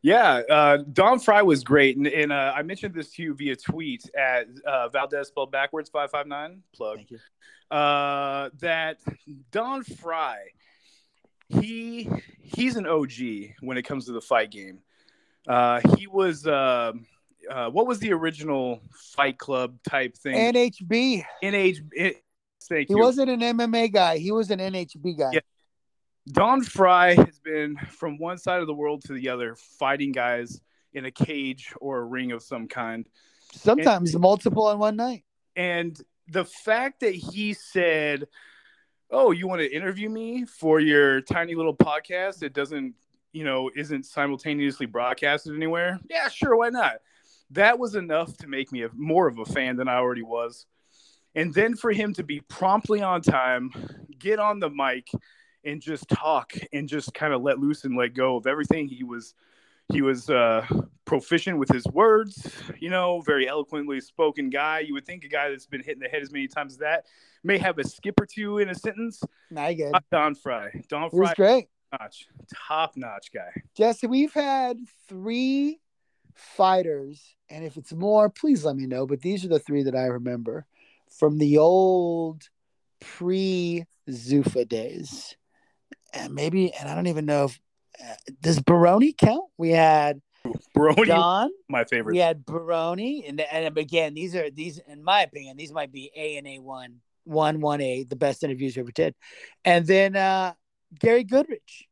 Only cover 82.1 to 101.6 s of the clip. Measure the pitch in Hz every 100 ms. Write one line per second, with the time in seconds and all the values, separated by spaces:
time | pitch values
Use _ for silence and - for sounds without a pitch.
82.1 | 165 160 160 - _ _ _ _ _ -
83.1 | - 175 190 190 180 175 170 165 _ -
84.1 | 127 117 143 135 131 120 113 117 87 -
85.1 | - - - _ _ _ _ _ - _
86.1 | - - 139 151 185 180 - - 156 180
87.1 | 156 151 147 139 - _ _ _ - 123
88.1 | 110 - - 156 156 135 170 170 196 285
89.1 | - 208 262 381 - 165 165 160 156 147
90.1 | 143 _ _ 123 117 _ - 151 156 220
91.1 | 165 170 185 262 381 _ 127 117 - 226
92.1 | 175 170 156 127 160 165 165 165 180 233
93.1 | 294 156 143 151 160 160 156 151 165 156
94.1 | 147 180 180 151 139 165 156 139 147 156
95.1 | 202 160 143 135 135 151 151 143 135 139
96.1 | 156 156 147 139 135 131 131 123 120 _
97.1 | _ - 156 151 156 147 147 135 127 127
98.1 | 131 143 135 151 127 135 127 120 120 160
99.1 | - - - - _ - 175 160 190 196
100.1 | 196 190 190 185 170 _ _ _ 160 226
101.1 | 233 202 254 302 427